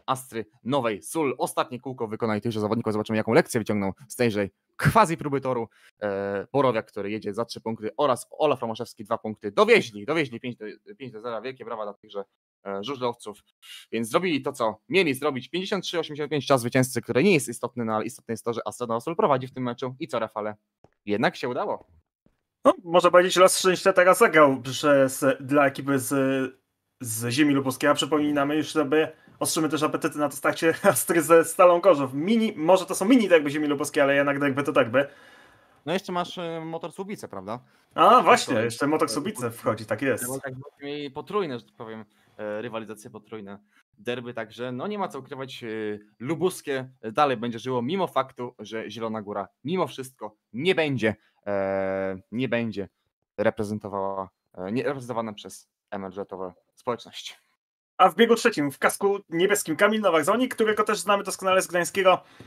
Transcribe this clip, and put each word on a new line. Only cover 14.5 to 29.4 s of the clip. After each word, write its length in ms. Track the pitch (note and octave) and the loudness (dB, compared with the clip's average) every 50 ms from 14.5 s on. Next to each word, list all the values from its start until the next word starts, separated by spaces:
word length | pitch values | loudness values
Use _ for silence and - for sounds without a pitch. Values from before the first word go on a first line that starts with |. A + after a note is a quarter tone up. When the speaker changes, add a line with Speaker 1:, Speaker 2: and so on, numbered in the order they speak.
| C3 | -6
Speaker 1:
co 280 | - A#2+ A2 G#2 - _ - | -2 -4 -4 -4 -6 _ -2
mieli 260 | C#3+ F#3 F#3+ D3+ C3 | 0 2 2 2 0
zrobić. 340 | C3 - D3+ C3+ B2 B2 - | -2 -2 -4 -4 -4 -8 -8
Pięćdziesiąt 360 | - F3 F#3 - G#3+ F#3 - | -8 -8 -6 -4 -6 -6 -6
trzy 140 | - - E3+ | -4 -4 -4
osiemdziesiąt 320 | D3+ - D3+ C#3 D3+ C#3+ | -4 -4 -6 -8 -8 -4
pięć 160 | D#3 D3 C3 | -4 -4 0
czas 140 | - C#3+ B2+ | 2 2 2
zwycięzcy, 420 | A2+ A#2+ - C#3 B2+ C3 - A#2+ - | 2 2 2 2 2 2 0 -6 -4
który 200 | - A2+ B2 D#3 | 0 0 4 4
nie 120 | G#3 F#3 | 4 4
jest 140 | C#3+ - - | 4 2 -2
istotny, 360 | A#2+ - - A#2 - B2 A#2 | -10 -8 -8 -8 -6 -6 -4
no 100 | A2 A2 | -2 -2
ale 100 | A2 - | -2 -4
istotne 280 | A#2 - - _ - A2+ | -4 -10 -12 _ -10 -10
jest 120 | G#2+ - | -8 -6
to, 80 | A#2 A#2 | -6 -6
że 80 | A#2 - | -6 -6
Astra 220 | G#2 G#2 - B2 | -8 -8 -8 -6
Nowa 140 | A2+ A2+ A#2 | -4 -4 -4
Sól 160 | - D#3+ E3 | -4 -6 -4
prowadzi 300 | E3 A3 E3 C#3 B2+ B2+ | 0 2 2 2 0 -2
w 60 | C3 - | -6 -10
tym 100 | C3 B2+ | -8 -6
meczu. 340 | B2 A#2+ - C3 B2+ C3 C3 | -6 -6 -6 -8 -8 -8 -8
I 80 | E3 - | -10 -6
co, 100 | - A#2 | -4 -4
Rafale? 380 | A2 G#2+ - A2 G#2 G#2+ G#2 _ _ _ _ _ _ _ _ _ - | -4 -4 -6 -6 -6 -6 -8 _ _ _ _ _ _ _ _ _ -6
Jednak 300 | G#2 G#2 G#2+ C3+ F3+ F3 | -4 -2 0 0 -2 -2
się 120 | - - B2 | -4 -8 -6
udało. 380 | B2 D3+ G#3 F#3 A#2 - - _ _ _ _ _ _ _ _ _ _ _ _ _ _ _ - | -6 -6 -6 -6 -6 -8 -10 _ _ _ _ _ _ _ _ _ _ _ _ _ _ _ 2
Speaker 2:
No, 100 | C4+ F#4 D#4+ F#3+ | 2 2 2 -2
można 260 | E3+ E3 F3+ E3+ F3 | 2 4 6 6 8
powiedzieć, 260 | E3 F3+ F3+ F#3 D#3+ | 8 8 6 6 6
los 220 | E3+ F#3 F#3 - - | 6 6 6 6 4
szczęścia 340 | - F#3+ F3+ E3 - G3 F#3+ | 2 2 2 4 2 4 6
teraz 260 | F#3 F3+ F#3 F3+ - | 6 6 6 8 6
zagrał 440 | A#3 F#3+ D#3+ D#3+ D3+ C#3 C3+ C3 B2 | 6 6 8 8 8 8 6 2 -4
przez, 640 | C3+ B2 - - D3 C#3+ C#3 C3+ C3 C3 - D3+ C3+ C3+ - | -8 -8 -2 2 4 6 6 6 4 2 0 2 2 0 0
dla 260 | C#3 B2+ C#3+ D3 C#3+ | -2 0 2 4 4
ekipy 320 | C3+ C3+ - C3+ C#3 C#3 C3+ | 2 2 -2 -4 -2 0 0
z, 160 | B2 - C#3+ C#3 C3+ C3+ C3+ C3 C3 C3 - _ _ _ _ _ _ _ _ - | 0 0 0 0 0 0 0 -2 -4 -6 -8 _ _ _ _ _ _ _ _ -14
z 280 | C3 A2+ A2+ A2 A#2 A#2+ | -10 -8 -8 -6 -4 -4
Ziemi 260 | A#2+ C#3 D#3 D3 C#3+ | 2 2 4 4 4
Lubuskiej. 360 | C#3+ C#3 C3+ B2+ - D3+ D3 | 2 0 -2 -4 0 2 2
A 40 | D3 | 2
przypominamy 640 | - E3 C#3 D#3 D3+ D3 D3 D3 C#3+ C#3 C#3+ D3+ | 2 2 0 0 0 0 2 0 0 0 0 0
już, 160 | D#3 D3 - - | -2 -2 -2 0
żeby 400 | D#3 D3 C3 D3+ D#3 D#3+ D3+ - _ _ - _ | -2 0 2 2 2 0 0 -4 _ _ -20 _
ostrzymy 300 | - | -6